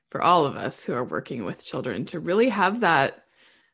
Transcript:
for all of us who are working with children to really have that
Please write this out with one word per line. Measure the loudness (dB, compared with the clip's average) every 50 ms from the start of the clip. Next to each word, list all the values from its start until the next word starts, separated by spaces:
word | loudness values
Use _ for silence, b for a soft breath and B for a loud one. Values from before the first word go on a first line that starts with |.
| b _
for | -6 0
all | 2 4 4 6 4
of | 2 0 -4
us | -6 -6 -6 -6 -6
who | -4 -4
are | -4 -4
working | -4 -4 -6 -6 -6 -8 -8 -6
with | -8 -8 -10 -12
children | -10 -8 -6 -6 -4 -4 -6 -6
to | -6 -8 -8
really | -4 -2 2 2 2 2
have | 2 2 2 2 2 2
that | 2 4 4 4 4 2 0 -6 _ b b b b b b b b b